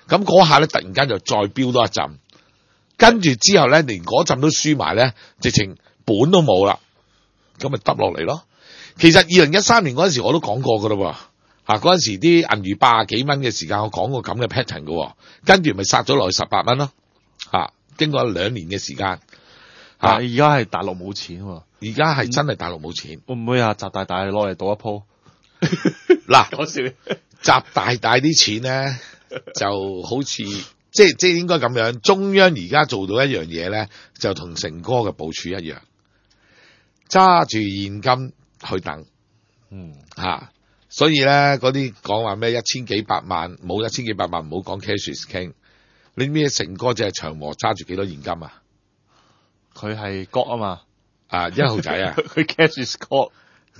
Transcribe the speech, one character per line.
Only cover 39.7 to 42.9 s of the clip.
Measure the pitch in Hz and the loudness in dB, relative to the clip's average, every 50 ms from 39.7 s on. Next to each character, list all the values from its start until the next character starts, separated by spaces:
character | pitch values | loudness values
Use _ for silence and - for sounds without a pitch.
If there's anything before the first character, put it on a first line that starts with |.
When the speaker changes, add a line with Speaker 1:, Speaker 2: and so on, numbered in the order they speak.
| 101 95 87 80 73 69 _ _ - | -18 -16 -16 -18 -18 -20 _ _ -12
Speaker 1:
嚇， | - 95 92 80 - - - _ _ _ _ _ _ _ _ | -8 -6 -6 -6 -6 -8 -16 _ _ _ _ _ _ _ _
所 | - - 147 160 | -2 0 2 2
以 | 156 139 | 4 4
呢， | 135 139 143 143 143 143 139 | 4 4 4 4 4 2 2
嗰 | 117 127 127 | 2 0 0
啲 | 135 139 135 120 101 _ - | 0 0 -4 -4 -8 _ -8
講 | - 104 110 113 | -4 -4 -2 -2
話 | 107 98 | -2 -4
咩 | 107 113 117 | -2 -2 -2
一 | 117 117 | -2 -2
千 | 113 - - 127 120 | -4 -4 -6 -6 -6
幾 | 104 | -4